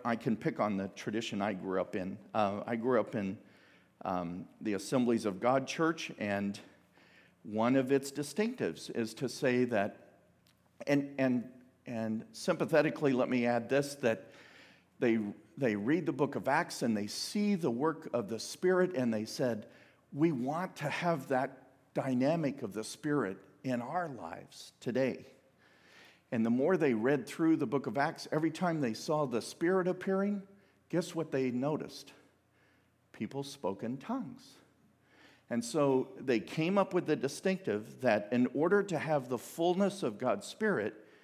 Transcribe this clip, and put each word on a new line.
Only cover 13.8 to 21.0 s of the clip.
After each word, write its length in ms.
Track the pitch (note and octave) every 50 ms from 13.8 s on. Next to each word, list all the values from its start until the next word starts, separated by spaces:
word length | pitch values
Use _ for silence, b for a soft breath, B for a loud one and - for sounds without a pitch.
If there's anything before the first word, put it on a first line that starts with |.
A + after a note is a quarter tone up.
| C#3 C#3 -
that 360 | - - A#2 A2+ - - B B B B B B B B B B B B B B -
they, 200 | - B2 A2+ A2+ G#2+ G2+ G2 - - - - -
they 180 | C3+ A#2+ G#2+
read 300 | G#2 G2+ A2+ D3+ F3+ E3
the 80 | C#3 D#3
book 220 | C3 D3 C3 C#3+
of 120 | A#2 F#2 C3
Acts 360 | C3+ D#3 F3 E3+ - - -
and 120 | A#2+ A2
they 120 | G#2 G2+ G#2
see 480 | - - - - - G#3+ G#3 G#3 G3+
the 140 | F3 E3 C#3+
work 400 | A#2 A#2 C#3+ D#3+ D3+ - - - -
of 160 | A#2+ A2+ F#2+
the 100 | A2+ A2
Spirit, 560 | - - - - - F3+ F#3 F3+ F#3 F3+ F3+
and 180 | C3 B2+ A#2+ A2+
they 120 | A2 G#2+
said, 420 | A2+ - - C#3+ B2 A2+ G#2+ - B B B B B B B B B -
"We 180 | C#3 D#3 F3
want 460 | D#3+ A#2+ A#2+ C3 D3+ E3 F#3 F#3 - -
to 120 | D3+ D3
have 380 | B2+ -